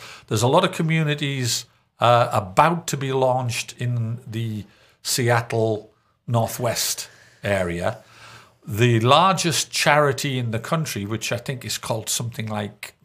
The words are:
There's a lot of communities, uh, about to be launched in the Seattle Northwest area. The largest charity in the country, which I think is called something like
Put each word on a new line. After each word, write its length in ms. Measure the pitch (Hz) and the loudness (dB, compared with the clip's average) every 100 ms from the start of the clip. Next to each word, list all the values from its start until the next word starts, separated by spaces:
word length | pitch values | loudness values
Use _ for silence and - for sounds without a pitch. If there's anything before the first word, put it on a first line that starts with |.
| - - - | -14 -20 -4
There's 160 | 110 | 0
a 40 | 120 | 4
lot 180 | 160 190 | 4 2
of 80 | |
communities, 920 | 185 165 160 151 147 143 139 120 - - _ _ _ | 0 0 0 0 -2 -4 -2 -2 -4 -6 _ _ _
uh, 280 | 113 120 120 | 4 4 4
about 540 | 117 95 95 156 170 - | 0 0 2 4 2 -4
to 100 | 143 | -6
be 160 | 135 | -2
launched 640 | 131 131 127 123 117 - - | 0 2 2 -2 -6 -8 -6
in 400 | 123 120 113 117 - | -4 -2 -4 -6 -8
the 380 | 113 113 107 98 _ _ _ | -6 -6 -6 -10 _ _ _
Seattle 880 | - - 120 120 120 113 113 107 - _ _ _ - | -6 0 2 2 2 0 0 0 -6 _ _ _ -2
Northwest 840 | 117 113 - 120 - - - - - - _ | 0 0 -2 -2 -2 -4 -4 -10 -18 -20 _
area. 560 | 101 98 87 85 98 120 - - - - - _ - | -2 -2 0 -2 -4 -4 -14 -20 -20 -20 -20 _ -10
The 320 | 104 123 113 | 2 4 4
largest 720 | 117 147 190 180 170 135 - | 6 6 6 2 0 0 -2
charity 680 | - 160 147 143 127 147 127 | 0 4 4 4 2 -2 -2
in 100 | 120 | -2
the 80 | 110 | -4
country, 460 | - 165 147 - 101 | -2 -2 -2 -4 -4
which 260 | 107 - | -4 -4
I 60 | 113 | -4
think 260 | - 135 | -4 -8
is 140 | - - | -6 -8
called 320 | - 113 - | -4 -6 -4
something 380 | - 117 - 110 | -6 -6 -6 -6
like 480 | 107 104 - - - | -4 -6 -10 -16 -18